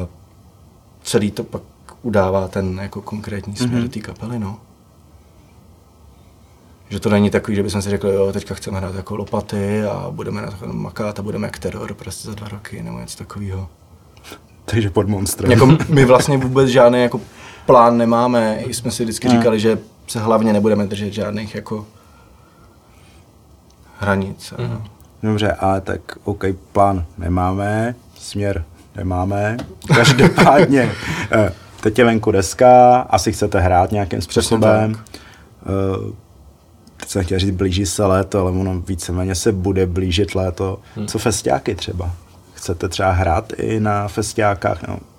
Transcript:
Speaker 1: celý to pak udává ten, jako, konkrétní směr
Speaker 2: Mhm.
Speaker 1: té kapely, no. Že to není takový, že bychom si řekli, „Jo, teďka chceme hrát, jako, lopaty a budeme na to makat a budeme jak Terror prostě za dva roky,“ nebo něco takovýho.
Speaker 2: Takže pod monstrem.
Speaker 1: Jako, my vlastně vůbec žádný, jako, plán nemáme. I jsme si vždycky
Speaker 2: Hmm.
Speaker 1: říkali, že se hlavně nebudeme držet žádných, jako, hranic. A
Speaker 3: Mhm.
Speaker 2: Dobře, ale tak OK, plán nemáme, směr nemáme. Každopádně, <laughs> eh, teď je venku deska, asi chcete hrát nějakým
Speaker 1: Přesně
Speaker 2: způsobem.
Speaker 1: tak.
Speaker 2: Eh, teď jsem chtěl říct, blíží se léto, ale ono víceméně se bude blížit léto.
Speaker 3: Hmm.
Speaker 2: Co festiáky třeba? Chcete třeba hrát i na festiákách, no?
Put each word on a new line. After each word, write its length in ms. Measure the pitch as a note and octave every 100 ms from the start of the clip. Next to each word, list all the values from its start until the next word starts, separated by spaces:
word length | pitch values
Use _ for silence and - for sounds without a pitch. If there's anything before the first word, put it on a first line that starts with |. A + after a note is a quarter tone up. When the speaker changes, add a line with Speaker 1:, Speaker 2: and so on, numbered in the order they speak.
| F2 - _ _ _ _ - _ _ _
Speaker 1:
celý 280 | - A#2 G2+
to 120 | -
pak 180 | A2+ G2+ - _ - -
udává 460 | B2 G#2 F#2+ G2 F#2
ten, 320 | G2+ F#2+ F#2
jako, 180 | G2 G2+
konkrétní 540 | - G#2 G#2+ G2+ G2+ G2+
směr 260 | B2 A#2+
Speaker 2:
Mhm. 80 | A#2+
Speaker 1:
té 100 | A#2
kapely, 400 | - - A2 A#2+
no. 200 | G2+ A2+ - _ _ _ _ - _ _ _ - - _ _ _ - _ - _ _ _ _ - -
Že 100 | G2+
to 100 | G#2
není 200 | G#2 G2+
takový, 260 | G2 - G2+
že 80 |
bychom 180 | G2 G2
si 80 | G2+
řekli, 240 | G2+ G2 F#2+
„Jo, 180 | G2
teďka 220 | G2+ - G2
chceme 220 | - G2
hrát, 180 | F#2+ F#2+
jako, 200 | F#2+ G#2
lopaty 680 | G2+ G#2+ G2+ G#2 G2+ G#2
a 240 | G#2 G2 F#2
budeme 300 | G#2 G#2 G#2
na 100 | G#2
to 160 | G2+ -
makat 460 | A2+ G2+ - G#2+ G2+
a 40 |
budeme 240 | G2+ A2 G#2
jak 120 | -
Terror 340 | F#2 F#2 A2+
prostě 340 | - - - -
za 80 | G#2
dva 120 | G#2+
roky,“ 360 | G#2 - G#2
nebo 160 | A2+ A#2
něco 180 | A#2 -
takovýho. 520 | G#2 G2+ G2 F#2+ F2+ - _ - _ - - - _ - -
Speaker 2:
Takže 240 | G#2+ G#2
pod 180 | - G2
monstrem. 440 | G2+ G2 - -
Speaker 1:
Jako, 260 | A#2 B2+ D#3 -
my 160 | D3 B2
vlastně 320 | B2 C3+ C3+
vůbec 320 | B2+ C3 C3+
žádný, 320 | B2+ A#2+ B2
jako, 200 | B2 A#2+ - - - - -
plán 320 | B2+ A#2+ A#2
nemáme. 640 | A2+ A#2 B2 A#2+ A2 A2 A#2+
I 60 |
jsme 180 | A#2 A#2+
si 120 | G#2
vždycky 240 | A2+ G#2+ B2+
Speaker 2:
Hmm. 100 | A#2+
Speaker 1:
říkali, 220 | A#2 A2
že 180 | A2 G#2 - _ -
se 120 | A2+
hlavně 340 | G#2+ A2 A2
nebudeme 340 | G#2 G#2+ G#2 G2+
držet 260 | G#2 G#2
žádných, 420 | G#2 G2+ G#2 G#2 G#2
jako, 300 | - G#2+ G#2+ - _ - _ - _ _ - _ _ _ - - _ _ _ _ _ _ - -
hranic. 540 | G2+ G2 G2 - - -
A 40 |
Speaker 3:
Mhm. 220 | A#2 A2 A2 - - _
Speaker 2:
Dobře, 280 | A2 G#2+ G#2
ale 300 | - F#2+ F#2+
tak 200 | F#2 F2+ - -
OK, 200 | - G2 F#2+ F#2+ -
plán 340 | G#2 G2 F#2+ E2+ -
nemáme, 800 | F2 F2+ F2+ F#2+ G2+ G#2+ A#2 A#2+ - -
směr 500 | - G#2 G2+ F#2+ - - - G#2
nemáme. 640 | F#2+ F2+ F#2 G2+ G#2 A#2+ - - - C3
Každopádně, 960 | A#2+ B2+ E3+ - C#3 C#3 D3+ C#3 A2+ G2 -
<laughs> 200 | D#3+ A2
eh, 220 | A2+ G2+ - - -
teď 180 | A2 G#2+
je 60 | A#2
venku 260 | A2+ G#2+
deska, 680 | G2 G2+ - B2 B2 B2 B2
asi 320 | - G#2+ -
chcete 280 | G#2 G#2 G2
hrát 320 | F2+ F2+ F#2
nějakým 280 | G#2 G2+ A2
Speaker 1:
Přesně 220 | F#2+ -
Speaker 2:
způsobem. 540 | - A2+ A2 G#2+ A2 A2
Speaker 1:
tak. 100 | - - - - - -
Speaker 2:
Eh, 480 | - G2 F#2+ F#2+ G#2 G#2 - - - _ _ _ - -
teď 120 | -
jsem 140 | G2+
chtěl 160 | F2 A#2
říct, 100 | G2
blíží 340 | F#2 F#2+ F2+ G2+
se 200 | - G2+
léto, 340 | F#2+ F#2+ G2+
ale 120 | F#2
ono 280 | F#2 F#2+ F#2
víceméně 540 | F2 F2+ - F2+ F#2 F#2
se 160 | A#2
bude 340 | G2 F#2 F#2+ F2+
blížit 500 | F2 F#2 F2 G2+ G2
léto. 440 | F#2 F2+ G2 F#2+ - -
Speaker 3:
Hmm. 120 | G#2
Speaker 2:
Co 120 | A2
festiáky 560 | A#2+ G#2 - C3+ - F#2+
třeba? 360 | - F2+ F2 F2 - - -
Chcete 360 | - - F2 G2
třeba 220 | - F#2+
hrát 420 | F2+ F2 E2 G#2+ -
i 220 | - A2
na 280 | G#2+ G2+ G2+
festiákách, 800 | - G#2+ - G#2 G2 G#2 G2+ G2
no? 120 | G2 -